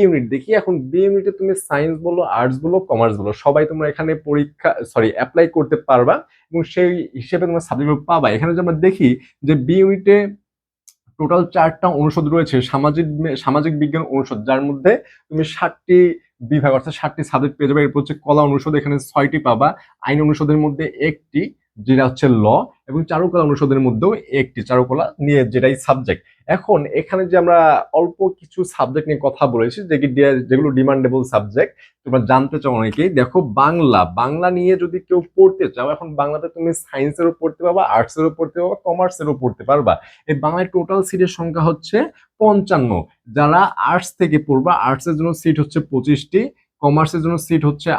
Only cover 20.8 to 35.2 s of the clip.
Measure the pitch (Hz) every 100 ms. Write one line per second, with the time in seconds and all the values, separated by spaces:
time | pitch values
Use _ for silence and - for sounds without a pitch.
20.8 | 156 - 156 - _ 143 185 - _ 107
21.8 | 110 131 131 127 139 113 107 143 247 _
22.8 | - 147 160 165 180 175 151 143 143 135
23.8 | 127 110 185 220 - 135 127 - 107 127
24.8 | 123 139 165 - 143 143 120 123 131 131
25.8 | - 131 127 85 _ _ - 180 - 165
26.8 | 147 139 165 190 180 180 170 170 160 135
27.8 | - 156 175 175 190 190 156 - 175 -
28.8 | 127 143 156 147 143 - 143 117 117 208
29.8 | 185 147 139 127 139 131 123 135 151 131
30.8 | 135 135 127 131 127 107 104 113 196 -
31.8 | - _ 131 127 110 131 135 151 139 120
32.8 | 110 104 180 147 127 185 143 107 143 170
33.8 | 147 190 170 107 127 160 180 180 180 180
34.8 | 175 180 - 180